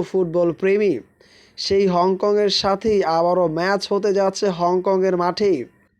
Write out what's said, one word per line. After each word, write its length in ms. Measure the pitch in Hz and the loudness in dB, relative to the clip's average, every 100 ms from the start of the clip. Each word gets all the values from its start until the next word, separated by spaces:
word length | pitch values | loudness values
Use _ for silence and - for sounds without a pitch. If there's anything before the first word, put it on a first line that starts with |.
| 180 | -2
ফুটবল 400 | 190 175 170 170 156 | -2 -2 0 0 0
প্রেমী। 320 | 190 202 208 127 - _ _ - - - - | 0 2 0 -2 -6 _ _ -20 -20 -12 -2
সেই 200 | 196 196 175 | 0 2 2
হংকংয়ের 560 | 185 185 208 208 208 - | 2 0 0 2 0 0
সাথেই 380 | 196 196 220 208 160 165 | 0 0 0 0 0 0
আবারও 280 | 175 180 175 160 | 2 2 0 0
ম্যাচ 240 | 180 202 196 | -2 -2 -2
হতে 200 | 202 208 196 | -2 0 0
যাচ্ছে 260 | 190 190 208 170 | 0 0 -4 0
হংকংয়ের 580 | 175 185 185 190 190 180 | 0 0 0 0 0 0
মাঠেই। 360 | 175 175 208 156 117 _ _ _ | -2 0 0 0 -4 _ _ _